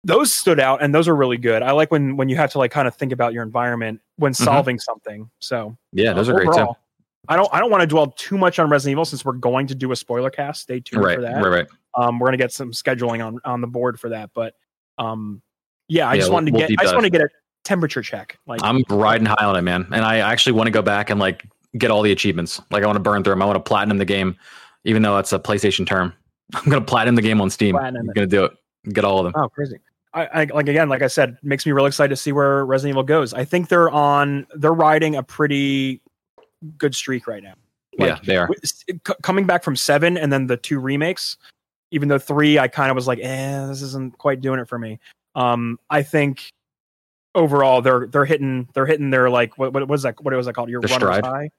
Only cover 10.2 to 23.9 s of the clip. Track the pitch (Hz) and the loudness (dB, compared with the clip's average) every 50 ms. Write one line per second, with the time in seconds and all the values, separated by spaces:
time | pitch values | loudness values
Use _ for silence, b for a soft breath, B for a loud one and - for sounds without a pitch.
10.2 | 127 135 - - 143 143 147 - - - 127 127 123 - - 110 98 92 87 - | -2 -4 -4 -6 -8 -8 -8 -12 -10 -10 -10 -10 -10 -4 -2 0 2 2 0 0
11.2 | 120 117 123 110 101 92 87 87 - - _ _ _ _ - 123 120 120 120 120 | -4 -4 -2 0 2 2 2 0 -2 -4 _ _ _ _ -2 0 0 0 0 0
12.2 | 123 131 131 127 127 120 - - 135 123 117 - - 143 131 117 123 120 117 117 | 0 0 2 0 -2 -2 -4 -10 -12 -10 -10 -6 -4 -4 -2 -2 -2 -4 -4 -4
13.2 | 117 110 113 120 - 139 123 120 123 120 123 120 123 127 117 113 - 117 113 110 | -8 -8 -10 -10 -8 -6 -6 -6 -6 -6 -6 -4 -4 -4 -4 -6 -10 -10 -8 -10
14.2 | 107 98 _ 120 113 110 _ _ _ _ _ _ _ _ _ - 120 113 113 110 | -10 -10 _ -8 -8 -8 _ _ _ _ _ _ _ _ _ -8 -8 -6 -6 -8
15.2 | 107 104 101 - _ _ _ _ _ _ _ _ _ - 160 165 147 117 131 - | -10 -10 -12 -14 _ _ _ _ _ _ _ _ _ -2 0 0 2 2 2 2
16.2 | 95 90 - 170 160 151 120 110 - 156 107 - 196 190 180 233 220 190 175 165 | 2 4 2 2 2 2 2 2 2 2 2 2 2 2 2 2 2 4 4 2
17.2 | 151 147 _ _ _ _ _ _ _ - 202 175 165 143 - 135 104 - - 101 | 2 2 _ _ _ _ _ _ _ -4 -2 -2 -2 -4 -4 -6 -8 -8 -12 -12
18.2 | 92 - - _ _ - 120 110 98 104 123 131 123 - 104 101 110 107 113 117 | -14 -18 -20 _ _ -12 -8 -4 -2 0 0 0 0 2 2 2 4 4 4 4
19.2 | 110 107 107 107 107 101 95 90 87 90 87 90 92 87 - 110 110 110 113 110 | 2 2 2 2 2 2 2 2 0 0 0 -2 -2 -2 -2 0 0 2 2 2
20.2 | 101 107 117 113 - 135 117 110 113 113 107 110 98 104 101 101 104 - 107 101 | 2 0 2 2 2 2 2 2 2 2 2 2 2 2 0 -2 -2 -2 -2 0
21.2 | 98 95 90 - - - _ _ _ _ - 120 127 113 107 104 107 104 98 - | 0 0 -2 -4 -12 -20 _ _ _ _ -4 -2 0 2 2 4 4 4 2 2
22.2 | - 104 87 85 85 - - - - _ - 104 101 104 104 104 90 104 104 101 | 2 -2 0 -2 -4 -6 -10 -14 -10 _ -2 0 0 2 0 0 0 0 0 2
23.2 | 92 101 98 92 95 101 101 95 - - 113 101 101 107 | 2 2 2 2 2 0 0 -2 0 0 0 0 2 0